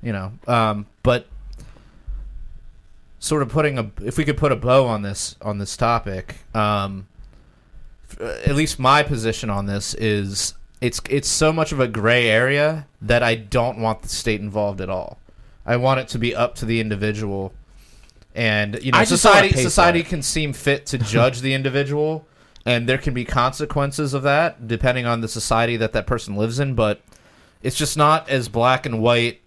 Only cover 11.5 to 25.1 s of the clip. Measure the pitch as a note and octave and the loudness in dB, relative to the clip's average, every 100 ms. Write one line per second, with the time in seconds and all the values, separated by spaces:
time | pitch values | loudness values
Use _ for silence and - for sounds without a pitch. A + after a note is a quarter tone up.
11.5 | D#3+ D#3 C#3+ B2+ A2 G#2+ B2 A#2 A2 B2+ | 2 -2 0 0 2 2 4 4 4 4
12.5 | C#3+ D3+ D#3+ C#3+ _ G#2 A#2+ A#2+ A2+ G#2 | 2 2 0 -10 _ 0 2 2 0 0
13.5 | B2 A#2+ A2+ A2+ G#2+ - - - G#2+ G#2 | 0 0 0 -2 -2 -6 -6 -2 -2 -2
14.5 | G#2 G#2 G2 F#2+ F#2+ - - - - - | -2 -2 -2 -6 -6 -6 -14 -20 -20 -20
15.5 | - - A#2+ C3 C3 C3 B2 A#2 - A#2+ | -20 -2 2 2 2 -2 -2 -2 0 -2
16.5 | - A2+ A#2 A2 G2+ G#2+ G#2 G#2+ G2 F#2+ | -2 -2 0 0 -2 -2 -2 -4 -6 -8
17.5 | - - - - - - - - - A2+ | -10 -20 -20 -20 -20 -20 -20 -16 -2 0
18.5 | G#2+ G#2 G#2+ B2+ D3 A3 B3+ A#3 G3+ F#3+ | 2 0 -4 2 2 4 4 8 8 6
19.5 | C#3+ B2 - F3 E3+ E3 E3 C3+ - D3+ | 4 2 4 4 4 0 -4 -2 -2 -2
20.5 | C3+ - C#3 - C3+ A2 A2+ B2 B2 C3 | -2 0 0 -2 -4 0 4 2 2 -2
21.5 | C3+ C3+ C3 C#3 D3 D3+ D#3 - _ _ | -2 0 0 -2 0 -2 -2 -8 _ _
22.5 | - - A#2+ A#2 C3 D3 B2 A#2+ C3+ B2 | -10 -2 0 2 0 0 -4 -2 0 0
23.5 | C3 D3 D3 C#3 C#3 D3 C3+ C#3 C#3+ E3 | 0 -4 -2 -2 -2 -2 0 2 2 2
24.5 | - A#2 A2+ C3 B2 A#2+ | -2 -4 0 2 0 0